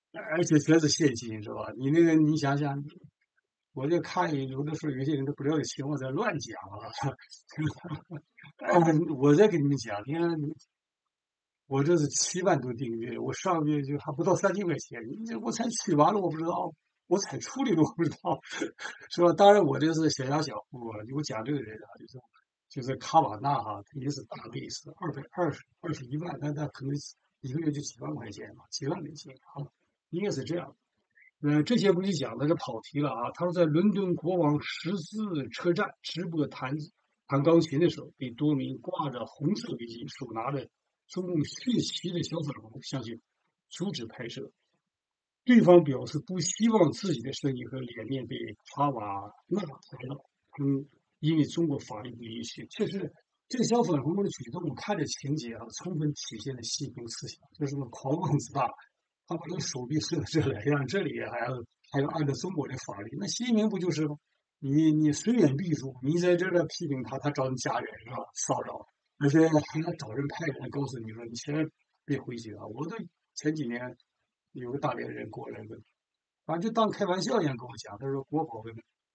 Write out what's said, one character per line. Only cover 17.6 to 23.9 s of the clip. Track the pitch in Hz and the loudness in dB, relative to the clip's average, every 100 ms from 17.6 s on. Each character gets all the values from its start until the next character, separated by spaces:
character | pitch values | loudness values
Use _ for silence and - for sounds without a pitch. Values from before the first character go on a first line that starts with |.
理 | 269 | 2
了， | 165 | 4
我 | 147 - | 4 4
不 | |
知 | 165 | -2
道， | - - 160 | 0 -2 -4
<laughs> | - - - - - - - | -4 -8 -8 -8 -14 -14 -10
是 | - | 4
吧？ | 175 | 6
当 | 170 202 | 10 10
然， | 208 | 10
我 | 165 135 | 8 4
这 | 151 | 2
是 | 160 156 | 4 2
小 | 143 131 | 2 -2
家 | 147 | 0
小 | 151 107 - | -2 -6 -12
户 | 127 117 | -12 -10
啊。 | 107 110 135 | -10 -8 -6
我 | |
讲 | 147 113 117 | -4 -6 -2
这 | |
个 | 147 | -4
人 | 110 107 | -4 -12
啊， | - - | -18 -20
就 | 117 | -20
是， | 123 - _ _ _ _ | -20 -20 _ _ _ _
就 | - | -10
是 | 123 131 | -6 -6
卡 | - 165 | 4 4
瓦 | 143 107 | 4 0
纳 | 139 143 | 0 0
哈， | 110 101 | -2 -8
他 | 104 | -10